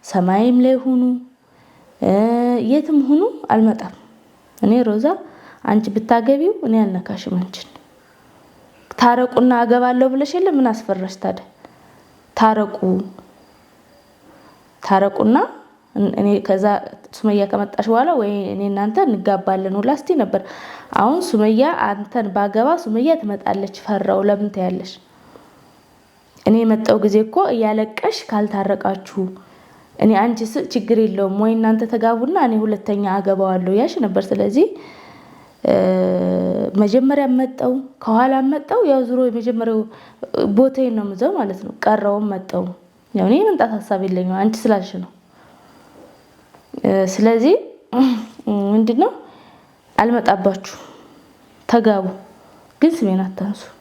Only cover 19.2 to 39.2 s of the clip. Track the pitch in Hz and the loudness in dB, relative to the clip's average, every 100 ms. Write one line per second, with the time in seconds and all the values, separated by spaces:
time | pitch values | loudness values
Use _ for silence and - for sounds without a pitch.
19.2 | 190 190 190 190 190 196 226 294 - 330 | 0 0 0 -2 -2 -2 0 -2 0 0
20.2 | 208 196 - - - - - - 214 320 | 0 -2 -6 -18 -18 -20 -4 0 2 2
21.2 | 359 220 214 220 285 339 208 202 202 247 | 0 2 2 4 2 0 -2 -4 -6 -4
22.2 | 208 190 202 208 254 339 285 220 277 320 | -2 -2 0 0 0 0 -2 0 0 0
23.2 | 208 196 - 196 196 196 - 202 196 190 | -2 -6 -4 -4 -4 -10 -4 -2 0 2
24.2 | 202 202 208 202 185 185 - - _ _ | 2 0 -2 -4 -4 -4 -10 -16 _ _
25.2 | - - - _ _ _ _ _ _ _ | -20 -20 -20 _ _ _ _ _ _ _
26.2 | _ _ - 220 226 220 220 214 208 208 | _ _ 2 2 4 2 2 2 2 2
27.2 | 220 349 381 240 220 220 220 - 427 440 | 2 0 0 0 0 -2 -4 -4 -4 -4
28.2 | - 214 208 202 190 190 185 190 - - | -6 -4 -2 -2 -2 -2 -2 -6 -8 -8
29.2 | 185 185 - - - - _ - 214 202 | -8 -8 -20 -20 -20 -20 _ 0 2 4
30.2 | 226 226 226 285 - 247 196 226 220 190 | 0 -2 -6 -6 -4 -6 0 0 2 0
31.2 | 196 196 220 226 220 220 226 233 226 233 | -2 0 0 2 0 0 -2 -2 0 0
32.2 | 247 381 254 214 214 208 208 202 202 196 | -2 0 0 0 -2 -4 -4 -4 -2 -2
33.2 | 196 190 190 185 180 196 277 - 214 185 | 0 0 0 0 0 0 0 -2 -2 -2
34.2 | - 196 208 233 427 - - - - - | -2 -2 0 2 0 -2 -18 -20 -20 -20
35.2 | - - - _ - 196 185 185 185 180 | -20 -20 -20 _ 0 2 2 2 0 0
36.2 | 180 180 180 185 - 196 208 240 262 285 | 0 -2 -2 -2 -2 0 2 2 2 0
37.2 | 269 254 262 254 247 262 262 _ - 220 | 2 0 0 -2 -4 -4 -8 _ 0 2
38.2 | 262 269 269 294 285 466 370 269 240 254 | 2 2 0 -2 -2 0 4 2 2 0